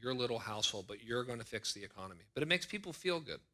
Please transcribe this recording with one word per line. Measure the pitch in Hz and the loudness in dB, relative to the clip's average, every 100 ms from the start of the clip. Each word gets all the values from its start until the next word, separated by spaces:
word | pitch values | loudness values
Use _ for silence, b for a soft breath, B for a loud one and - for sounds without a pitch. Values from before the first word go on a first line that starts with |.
your | 120 | 0
little | 127 123 117 | 2 4 2
household, | 104 107 107 107 95 | 0 2 2 2 -4
but | 101 | -6
you're | 113 120 | 0 0
gonna | 123 120 | 0 -4
fix | 113 110 - | -4 -2 -2
the | - | -4
economy. | 101 - 95 87 95 | -6 -8 -8 -10 -6
But | - | 0
it | 151 | 4
makes | 175 - | 4 2
people | 208 196 | -4 -4
feel | 160 185 170 | -2 2 2
good. | 139 78 - | 0 -8 -8